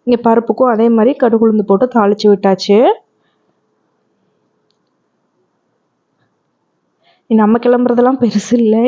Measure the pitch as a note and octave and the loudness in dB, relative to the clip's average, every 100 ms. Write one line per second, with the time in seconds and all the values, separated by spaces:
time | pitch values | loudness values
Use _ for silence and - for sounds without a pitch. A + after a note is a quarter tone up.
0 | A#3+ A#3 A#3 A#3 A#3 A3 B3+ A3 A#3 A3+ | -4 -2 0 0 -2 -2 -2 0 0 2
1 | A3+ C#4+ A#3+ A3 A3+ G#3+ G3+ G3 B3 A#3+ | 0 0 0 2 0 0 -2 -2 0 0
2 | G3+ G#3 G#3 G3 G3 F#3 - G3+ D#4 A4+ | 0 0 0 0 0 -2 0 2 2 -2
3 | _ _ _ _ _ _ _ _ _ _ | _ _ _ _ _ _ _ _ _ _
4 | _ _ _ _ _ _ _ _ _ _ | _ _ _ _ _ _ _ _ _ _
5 | _ _ _ _ _ _ _ _ _ _ | _ _ _ _ _ _ _ _ _ _
6 | _ _ _ _ _ _ _ _ _ _ | _ _ _ _ _ _ _ _ _ _
7 | _ _ _ A3 G#3+ A#3 A#3+ B3 B3 A#3 | _ _ _ 0 2 2 0 0 0 0
8 | B3 C4 A#3 G#3 - A#3+ A3 A3 | 0 0 -2 -2 -2 -2 0 0